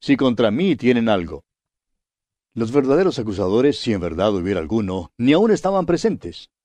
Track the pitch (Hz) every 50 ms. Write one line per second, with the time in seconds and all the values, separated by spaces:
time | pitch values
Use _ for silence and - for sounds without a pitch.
0 | - - 139 117 139 127 117 113 120 107 104 139 185 190 151 - 117 123 123 120
1 | 113 113 104 95 85 78 76 - _ _ _ _ _ _ _ _ _ _ _ _
2 | _ _ _ _ _ _ _ _ _ _ - 113 117 110 131 143 131 131 139 170
3 | 196 180 - - 107 110 95 92 98 92 101 120 131 147 139 - - 123 107 92
4 | 87 85 80 82 98 110 101 92 87 98 101 87 80 - 110 113 104 92 92 95
5 | 87 - _ - 117 135 151 180 220 226 202 - - 190 196 190 175 156 175 156
6 | - 220 156 - - 87 - - - - _ _